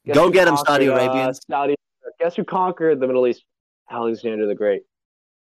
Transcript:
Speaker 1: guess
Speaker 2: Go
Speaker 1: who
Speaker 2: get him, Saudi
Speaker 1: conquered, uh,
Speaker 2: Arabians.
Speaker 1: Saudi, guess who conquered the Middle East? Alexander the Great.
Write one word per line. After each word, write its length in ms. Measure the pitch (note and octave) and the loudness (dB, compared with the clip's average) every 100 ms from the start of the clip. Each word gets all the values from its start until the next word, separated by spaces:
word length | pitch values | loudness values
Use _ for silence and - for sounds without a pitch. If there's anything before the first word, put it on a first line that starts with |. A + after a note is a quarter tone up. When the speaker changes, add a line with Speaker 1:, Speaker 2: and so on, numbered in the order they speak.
| - | 0
Speaker 1:
guess 80 | C#3+ | 2
Speaker 2:
Go 100 | F3+ | 4
Speaker 1:
who 60 | |
Speaker 2:
get 140 | F3+ F3 | 4 4
him, 80 | D3 | 2
Saudi 280 | D3 C#3+ C#3 | 2 2 2
Speaker 1:
conquered, 40 | |
uh, 160 | B2+ B2+ | 2 0
Speaker 2:
Arabians. 300 | C3 C3 C3+ - | 0 -2 -6 -6
Speaker 1:
Saudi, 260 | C#3+ C#3+ C#3+ _ _ B2 - | -4 -2 -4 _ _ -20 -6
guess 160 | E3 G3 | -6 -4
who 80 | |
conquered 560 | F3+ F#3 F#3 F3 D#3+ C#3+ | -4 -2 -2 -2 0 0
the 80 | C3 | 0
Middle 180 | B2+ B2 | 0 0
East? 160 | A#2+ _ _ _ _ - | -2 _ _ _ _ -14
Alexander 560 | A#2+ A#2 A2+ A#2 G#2+ G#2 | -8 -6 -6 -6 -4 -4
the 80 | G2 | -2
Great. 280 | G#2 F#2+ - _ _ _ _ _ | -2 -2 -6 _ _ _ _ _